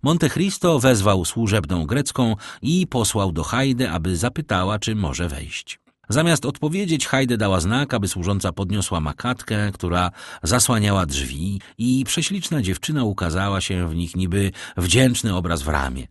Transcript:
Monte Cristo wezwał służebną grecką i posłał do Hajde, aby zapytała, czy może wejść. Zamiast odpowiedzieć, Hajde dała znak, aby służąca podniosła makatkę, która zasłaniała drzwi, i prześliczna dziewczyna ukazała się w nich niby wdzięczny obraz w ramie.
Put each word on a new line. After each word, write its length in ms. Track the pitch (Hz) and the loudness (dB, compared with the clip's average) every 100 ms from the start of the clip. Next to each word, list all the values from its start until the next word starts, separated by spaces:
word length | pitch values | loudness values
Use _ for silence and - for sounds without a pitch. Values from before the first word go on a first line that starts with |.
Monte 280 | 131 165 156 | 2 2 2
Cristo 480 | - 190 - 180 156 | 0 -2 0 2 4
wezwał 460 | 127 120 98 98 | 4 4 4 2
służebną 600 | 87 - 113 107 76 90 78 | 0 0 2 2 0 -2 0
grecką 500 | 123 143 - 120 110 - - | -2 -2 0 0 0 -6 -6
i 240 | - 175 180 | 0 2 2
posłał 460 | 127 110 110 95 | 0 0 2 0
do 120 | 80 | -2
Hajde, 460 | 80 117 135 123 120 | -2 0 2 2 0
aby 260 | 85 82 87 | 0 0 0
zapytała, 640 | 120 - 147 95 92 107 | 0 -2 -2 0 0 -2
czy 160 | 107 | -2
może 340 | 107 90 67 87 | 0 0 0 -4
wejść. 520 | 71 71 - - - _ _ _ | -4 -8 -10 -12 -16 _ _ _
Zamiast 380 | 110 170 160 120 | 0 4 2 0
odpowiedzieć, 600 | 139 151 175 202 160 - | -2 -2 -2 0 0 0
Hajde 300 | 135 135 120 | 0 2 2
dała 240 | 104 95 | 2 2
znak, 340 | 82 120 143 | 2 0 0
aby 140 | 120 101 | 0 -2
służąca 440 | 95 87 101 92 | -2 0 0 -2
podniosła 480 | 82 95 101 95 87 | -4 -2 -2 -2 -2
makatkę, 680 | 76 71 123 123 - 107 104 | -2 -4 -4 -6 -4 -2 -2
która 380 | 98 90 87 90 - - - | -2 0 2 0 -4 -18 -8
zasłaniała 640 | 78 123 - 117 104 98 85 | 0 2 4 4 4 2 2
drzwi, 540 | 69 65 67 90 98 - - | -2 -6 -6 -6 -6 -10 -4
i 260 | 117 131 127 | 0 0 0
prześliczna 560 | - - 196 - 160 | -2 -2 -4 -2 -2
dziewczyna 420 | 98 92 - 151 | 0 -2 -2 0
ukazała 560 | 117 98 87 82 98 98 | 0 0 -2 0 0 -2
się 280 | - 92 87 | -2 -2 -2
w 60 | |
nich 220 | 80 85 90 | -2 -4 -2
niby 360 | 92 95 98 - - - | 0 2 0 -2 -10 -4
wdzięczny 580 | 90 117 131 120 117 92 | 2 4 4 4 0 -2
obraz 260 | 87 82 | 0 -2
w 60 | 71 | 0
ramie. 380 | 76 67 64 62 | 0 -2 -6 -12